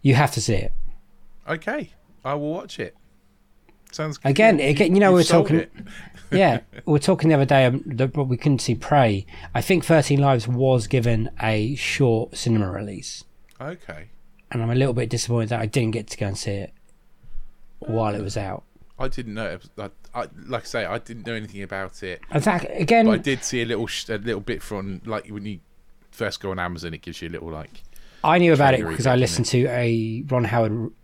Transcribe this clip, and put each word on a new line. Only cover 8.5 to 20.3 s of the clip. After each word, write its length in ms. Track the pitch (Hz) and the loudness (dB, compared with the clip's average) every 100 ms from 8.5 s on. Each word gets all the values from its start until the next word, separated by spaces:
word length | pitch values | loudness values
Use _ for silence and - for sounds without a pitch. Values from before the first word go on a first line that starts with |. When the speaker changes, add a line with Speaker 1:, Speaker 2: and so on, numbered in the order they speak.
| 131 | 0
Speaker 1:
see 140 | - | 0
Prey. 500 | 113 - 147 117 98 - - - | -4 2 4 4 2 -4 -16 -6
I 60 | 120 | -6
think 240 | - 185 | 0 0
Thirteen 360 | - 165 - 139 | 4 2 4 2
Lives 280 | 139 127 113 | 4 2 0
was 400 | 123 131 127 110 | 0 2 2 2
given 420 | 131 117 113 117 - | 0 2 0 -2 -4
a 360 | 110 107 110 143 | -2 0 -2 -4
short 600 | - - 131 113 - - | -6 2 2 2 -2 -4
cinema 320 | 127 110 98 | 0 0 0
release. 540 | 98 104 95 - - - - - - | -6 -8 -12 -14 -16 -18 -20 -20 -14
Speaker 2:
Okay. 460 | 135 180 - 76 98 - - _ _ | -14 -12 -14 -16 -16 -20 -20 _ _
Speaker 1:
And 100 | 120 | -4
I'm 100 | 117 | -2
a 40 | |
little 200 | 123 131 | 0 0
bit 160 | 120 117 | 0 -4
disappointed 400 | 117 - 117 110 | -4 -2 -2 -2
that 100 | 117 | -4
I 60 | 110 | -2
didn't 260 | 139 113 | -2 -2
get 160 | 110 104 | -4 -8
to 80 | - | -6
go 100 | 101 | -6
and 100 | 104 | -4
see 140 | - | -6
it 200 | 101 95 - _ _ _ - - - - - - - | -8 -10 -16 _ _ _ -20 -8 -8 -8 -14 -20 -14
while 380 | - 110 107 104 | -4 -2 -2 -2
it 40 | |
was 140 | 98 107 | -6 -6
out. 280 | 95 92 _ _ - - | -6 -10 _ _ -20 -4
Speaker 2:
I 80 | 127 | -4
didn't 280 | - 120 | -2 -6
know. 120 | 104 104 | -8 -8
It 160 | 92 - - | -8 -14 -14
was, 140 | 101 - - | -14 -14 -12
I, 80 | 123 | -10
I, 40 | 82 | -10